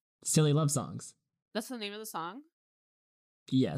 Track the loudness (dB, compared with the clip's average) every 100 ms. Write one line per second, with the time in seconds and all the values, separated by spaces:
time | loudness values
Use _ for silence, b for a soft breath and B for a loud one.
0 | _ _ 2 4 6 4 2 0 -4 -10
1 | -14 _ _ _ _ -8 -8 -10 -10 -10
2 | -10 -8 -10 -12 -20 _ _ _ _ _
3 | _ _ _ _ 0 2 2